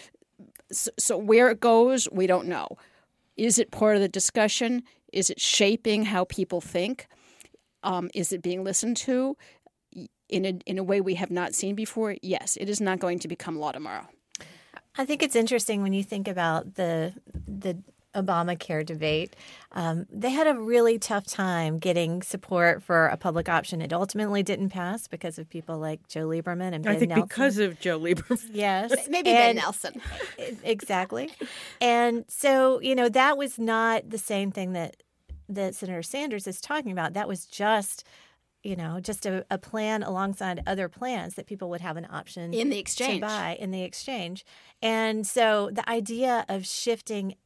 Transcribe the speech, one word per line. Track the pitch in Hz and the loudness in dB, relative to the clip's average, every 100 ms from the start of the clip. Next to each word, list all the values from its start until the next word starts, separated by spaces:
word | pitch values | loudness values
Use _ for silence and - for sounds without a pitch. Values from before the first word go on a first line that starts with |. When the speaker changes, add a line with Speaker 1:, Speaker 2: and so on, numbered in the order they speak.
| - _ _ _ - - - | -20 _ _ _ -20 -20 -8
Speaker 1:
So, | 180 - - | -4 -4 0
so | - 196 | 0 2
where | 208 226 247 | 6 8 8
it | 226 | 6
goes, | 240 226 247 262 - | 6 8 8 6 0
we | 185 185 | 2 4
don't | 180 180 | 4 2
know. | 143 - - - _ _ _ _ - | -6 -6 -12 -20 _ _ _ _ -2
Is | 226 233 | 2 2
it | - | 2
part | - 214 208 | 2 4 6
of | |
the | 196 | 4
discussion? | 196 - 233 214 - 233 247 - _ _ | 0 0 2 2 2 0 -2 -6 _ _
Is | - 180 | -2 -2
it | - | 0
shaping | - - 202 226 226 208 214 | 0 4 4 4 2 0 2
how | 196 | 0
people | 185 - 180 175 | 0 -2 -4 -4
think? | - 175 202 262 - _ _ - - _ _ _ | -4 -2 -2 -4 -12 _ _ -20 -20 _ _ _
Um, | 196 180 170 | -4 -4 -4
is | 208 170 | -4 -4
it | 180 | -4
being | 175 185 | -4 -4
listened | 190 190 220 233 | -2 0 0 -2
to | - 254 262 285 - _ _ _ _ 180 - _ _ | 0 0 0 -4 -14 _ _ _ _ -18 -18 _ _
in | 190 190 | -2 -2
a, | 185 - | -4 -6
in | 190 | -4
a | |
way | 185 202 | 0 2
we | 190 | 2
have | 175 190 | -2 -2
not | 175 180 | -2 -2
seen | - 196 202 | -2 -2 -4
before? | 220 226 220 - | -4 -4 -4 -4
Yes, | 185 180 - - | -4 -4 -2 -4
it | 196 | -4
is | 208 | -2
not | 196 185 | 0 0
going | 180 175 | 0 -2
to | 160 | -4
become | 175 180 160 | -8 -8 -6
law | 151 | -4
tomorrow. | - 135 - - _ _ - - - - - - - | -6 -8 -12 -14 _ _ -16 -16 -20 -20 -20 -10 -4
Speaker 2:
I | 269 | -2
think | 294 | 0
it's | 302 233 | 2 2
interesting | 226 240 233 208 | 2 2 0 0
when | 196 | 0
you | 196 | 0
think | 196 202 196 | -2 -6 -4
about | 180 165 160 - 190 | 0 0 0 -2 -4
the, | 170 160 165 190 - - - | -2 0 -2 -6 -14 -12 -10
the | 196 196 180 - _ _ 202 | -6 -6 -6 -10 _ _ -4
Obamacare | 190 170 170 170 - 156 156 | 0 0 0 -4 -4 -4 -4
debate. | 156 156 156 - - - - - | -2 0 0 -2 -10 -20 -20 -12
Um, | - 165 165 185 | -4 -2 -2 -4
they | 208 240 | -4 -2
had | 277 311 | 2 4
a | 254 | 2
really | 220 240 233 226 | 4 6 6 4
tough | - 208 - | 0 -2 -2
time | - 190 170 160 160 | -2 0 0 0 0
getting | 180 175 165 175 | 0 0 0 -2
support | - 190 - 180 170 180 | -6 -10 -2 4 4 4
for | - 170 160 | 2 4 4
a | - | 2
public | 185 165 170 | -2 -2 0
option. | 170 - 165 | 0 0 -6
It | 151 | -4
ultimately | 170 196 208 214 202 | -2 -2 -2 -2 0
didn't | 190 190 196 | 0 -2 -2
pass | 190 180 226 - | -2 -6 -6 -8
because | 170 170 160 | -10 -10 -10
of | 160 | -12
people | 170 160 160 | -12 -8 -6
like | 156 156 - | -6 -6 -8
Joe | 156 160 | -6 -2
Lieberman | 165 165 175 185 | -2 -4 -4 -4
and | 160 208 | -2 0
Speaker 3:
I | |
Speaker 2:
Ben | 208 | 2
Speaker 3:
think | 196 | 4
Speaker 2:
Nelson. | 170 196 | 4 2
Speaker 3:
because | 226 269 208 | 2 2 4
of | 202 160 | 0 0
Joe | 185 160 | -2 0
Lieberman. | 170 170 - 240 226 | 2 0 0 -4 -2
<laughs> | |
Speaker 2:
Yes. | 208 202 190 226 262 - | -2 0 0 2 0 0
Speaker 1:
Maybe | 349 359 | 0 6
Ben | 240 233 | 8 8
Speaker 2:
And | 226 | 6
Speaker 1:
Nelson. | 156 - 165 240 - - 415 - | 0 -2 -8 -10 -10 -8 -10 -10
Speaker 2:
<laughs> | - 220 | -12 -6
Exactly. | - 208 - 185 185 226 302 - 262 - - - | -2 -2 0 -2 -2 -4 -8 -10 -12 -12 -16 0
And | 247 233 240 233 - | 4 6 4 2 -4
so, | - 277 262 262 262 | 0 4 6 6 4
you | 262 254 | 2 4
know, | 240 | 4
that | 262 269 285 | 6 6 4
was | 277 226 | 0 -2
not | 226 226 226 226 226 | 0 2 2 0 -2
the | 220 | -6
same | - 202 196 | -4 -2 -2
thing | 196 185 | -4 -4
that, | 180 165 - _ _ - - - | -4 -6 -10 _ _ -20 -18 -10
that | 202 185 - | -4 -4 -4
Senator | 185 175 | -6 -6
Sanders | 165 277 294 208 190 | -6 -6 -4 -6 -8
is | 185 | -10
talking | - 302 247 | -6 -6 -4
about. | 185 160 | -4 -4
That | 190 214 | -4 -4
was | 185 - | -6 -10
just, | - 208 220 196 - - - _ _ _ _ | -2 2 2 0 -8 -12 -20 _ _ _ _
you | 202 175 | -10 -6
know, | 160 175 | -6 -6
just | 180 202 208 | -6 -6 -4
a, | 185 - | -4 -4
a | 190 | -8
plan | - 220 214 220 | -6 -4 -2 -2
alongside | - 185 196 196 190 175 - | -2 -4 -4 -4 -6 -6 -4
other | 196 175 | -4 -4
plans | - 254 233 175 - | -6 -6 -6 -8 -12
that | - | -12
people | 196 180 | -10 -8
would | 170 | -6
have | 170 160 | -8 -10
an | 170 | -10
option | - - 180 170 | -12 -12 -12 -6
Speaker 1:
In | 220 277 | -2 -2
the | 202 | -2
Speaker 2:
to | |
Speaker 1:
exchange. | - - 262 - | -4 -4 -2 -2
Speaker 2:
buy | 214 214 170 - | -2 -4 -4 -6
in | 190 | -6
the | 190 | -6
exchange. | 185 - - 247 170 190 - - - _ | -8 -10 -8 -8 -8 -12 -16 -20 -20 _
And | 220 220 220 220 208 | -2 0 0 -2 0
so | 247 226 214 202 | 4 4 4 0
the | 202 226 | -4 -2
idea | 233 208 233 254 233 - | -2 -4 -2 0 0 -2
of | 196 185 | -6 -6
shifting | - 240 226 - 208 190 - | -4 -2 -2 -4 -6 -6 -8